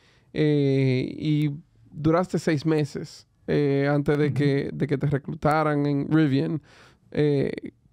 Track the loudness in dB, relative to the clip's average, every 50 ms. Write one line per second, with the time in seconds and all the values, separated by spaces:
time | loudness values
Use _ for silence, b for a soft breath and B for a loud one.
0 | b b b b b b b 0 0 2 2 2 2 2 2 2 2 2 2 0
1 | -2 -4 -6 -6 -2 -2 0 0 0 -2 -4 -6 -14 _ _ _ -20 -18 -8 -2
2 | 0 2 2 2 0 0 -2 -2 0 0 0 0 0 0 0 0 0 -2 -6 -10
3 | -12 -14 -16 -20 -20 _ _ _ _ -2 0 0 2 2 2 2 2 2 0 0
4 | 2 0 2 2 2 0 0 2 2 2 2 0 -2 -4 -4 -4 -4 -2 -2 -2
5 | -2 -2 -2 -2 -4 -6 -6 -2 0 0 2 2 0 0 0 0 0 0 -2 -2
6 | -2 2 2 4 4 4 2 0 0 -2 -4 -6 B B B B B B B B
7 | B -8 -2 0 0 2 2 0 0 -2 -4 -6 -10 -12 -16 _ _ _